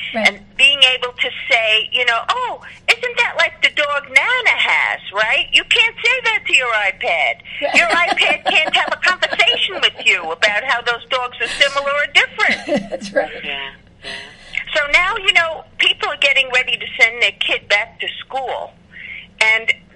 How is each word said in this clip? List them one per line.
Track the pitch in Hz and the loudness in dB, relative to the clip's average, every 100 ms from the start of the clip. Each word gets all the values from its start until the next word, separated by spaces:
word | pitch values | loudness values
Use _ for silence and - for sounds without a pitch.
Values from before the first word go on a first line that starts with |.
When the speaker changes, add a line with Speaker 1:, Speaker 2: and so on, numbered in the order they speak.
| - | -8
Speaker 1:
Right. | 233 208 | 0 0
Speaker 2:
And | 202 - - | -2 -8 2
being | 330 294 262 | 4 6 4
able | 254 247 | 2 -2
to | - 247 - - | -4 -6 -4 0
say, | 240 220 220 214 | 2 4 2 0
you | 254 240 | 0 2
know, | 233 - | 0 0
"Oh, | 494 480 285 - - - | -2 -2 -6 -14 -8 -2
isn't | 466 494 480 | -2 -2 -2
that | 453 - | -2 2
like | 330 - | 0 0
the | - | -2
dog | - 294 285 262 | 0 -2 -2 0
Nana | 269 392 508 403 240 | 0 2 0 0 0
has," | - 311 113 - - | 2 2 0 -2 -6
right? | 202 220 285 - | -2 0 0 2
You | - | 2
can't | 339 466 453 - | 2 2 2 0
say | 466 494 | 0 0
that | 466 427 - | 0 -2 2
to | 349 | 0
your | 247 | 2
iPad. | 214 202 - 233 165 127 117 - - | 0 0 -2 -2 0 0 -4 -10 -8
Speaker 1:
Right. | 285 285 | -2 2
Speaker 2:
Your | 480 | 2
iPad | 339 349 392 403 - - | 2 2 2 0 0 0
can't | 392 311 | 0 2
have | 359 349 | 0 0
a | - | 0
Speaker 1:
<laughs> | |
Speaker 2:
conversation | 359 359 320 - 349 - - 359 | 0 0 0 2 2 2 0 0
with | 226 - 226 | -2 0 0
you | 190 165 | 0 0
about | 165 214 208 | 0 0 0
how | 262 240 | 0 -2
those | 233 233 - | 0 -4 -2
dogs | 262 247 - | -4 -4 -4
are | 233 | -4
similar | - 554 554 277 | 0 0 2 0
or | - 294 | 0 2
different. | 359 508 - 392 - - 277 - | 2 2 0 0 0 0 -2 -2
Speaker 1:
<laughs> | |
That's | - 202 | -10 -4
right. | - - - | -2 -2 -6
Speaker 3:
Yeah, | 147 139 269 - - - | -10 -8 -10 -14 -20 -18
yeah. | - - - - - - - | -14 -14 -14 -20 -8 -8 -4
Speaker 2:
So | 311 285 | -2 2
now, | 311 370 440 | 2 2 0
you | 381 | 0
know, | 370 330 320 - - | 2 2 -2 -10 0
people | 370 - 403 | 0 0 -2
are | 285 | 0
getting | 285 262 262 | 2 2 2
ready | 247 254 233 | 0 0 -4
to | 220 - | -6 0
send | 233 240 | 0 2
their | 202 | -2
kid | - - 254 - | -2 -4 -4 0
back | 208 226 - | -2 -2 -8
to | - - | -10 -10
school. | - 269 247 120 80 - - - - - - - | -8 -6 -4 -6 -8 -16 -20 -20 -16 -16 -10 0
And | 220 220 220 - - | 2 2 0 -4 -6